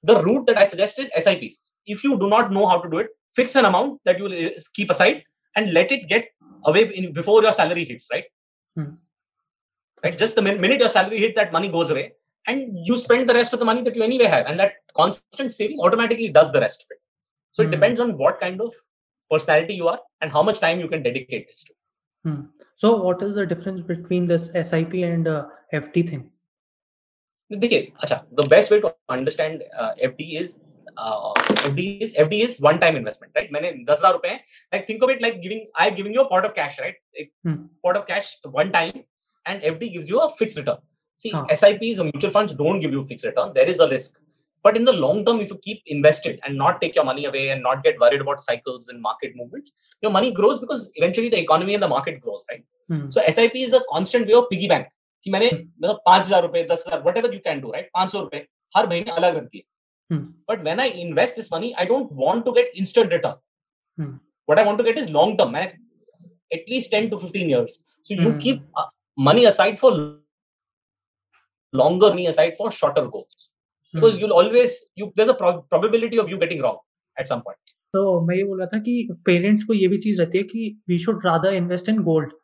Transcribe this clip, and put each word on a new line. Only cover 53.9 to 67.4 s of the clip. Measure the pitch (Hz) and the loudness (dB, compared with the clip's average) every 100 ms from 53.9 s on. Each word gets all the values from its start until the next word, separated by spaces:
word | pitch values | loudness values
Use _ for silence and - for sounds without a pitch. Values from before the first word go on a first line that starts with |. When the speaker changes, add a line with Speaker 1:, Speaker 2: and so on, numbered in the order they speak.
| 156 190 247 208 | -4 0 0 4
Speaker 1:
way | 233 | 4
of | 240 | 4
piggy | 180 190 | -2 0
bank | 139 - _ _ _ | 0 0 _ _ _
कि | 196 | -4
मैंने, | 190 233 | 0 2
Speaker 2:
Hmm। | 160 - _ | 0 -10 _
Speaker 1:
मतलब, | 170 208 185 | -4 2 6
पाँच | 185 180 | 6 6
हज़ार | 190 | 2
रुपए, | 170 170 165 | 2 -2 -2
दस | 165 147 | -4 -4
हज़ार, | 156 | -2
whatever | 151 226 226 | -2 0 -2
you | 196 170 | -4 -6
can | 143 | -8
do, | 120 - | -8 -12
right? | - | -6
पाँच | 180 185 | -4 -4
सौ | 202 | -4
रुपए | 170 143 - _ _ - | -8 -12 -16 _ _ 0
हर | 214 | 2
महीने | 170 - | -2 -4
अलग | 170 175 156 | 0 0 0
रखती | - 98 | -8 -20
है। | _ _ _ _ _ | _ _ _ _ _
Speaker 2:
Hmm। | 156 135 - - | -8 -8 -18 -8
Speaker 1:
But | 214 156 | -6 -4
when | 180 | -2
I | 262 180 | -4 -4
invest | 175 160 - - | -4 -2 -2 -2
this | - | -8
money, | 220 233 - | -8 -6 -6
I | 180 | -2
don't | 254 233 | -2 -4
want | 139 139 226 | -4 -2 0
to | 240 240 | 2 2
get | 240 - | 0 -2
instant | 190 240 202 170 | 0 2 2 0
return। | 127 - _ _ _ _ _ - | -4 -8 _ _ _ _ _ -12
Speaker 2:
Hmm। | 143 131 _ _ - | -12 -12 _ _ 2
Speaker 1:
What | 151 | 4
I | 208 | 4
want | 214 | 2
to | |
get | 233 226 | 0 0
is | 220 147 | -2 2
long | 185 185 | 2 2
term, | 127 | 0
मैं | 139 185 - _ _ _ _ - _ _ 165 | -2 -8 -10 _ _ _ _ -20 _ _ -12
at | - | -6
least | 254 - | -6 -2
ten | 214 220 | -2 -2
to | 196 | -6
fifteen | 180 196 | -8 -6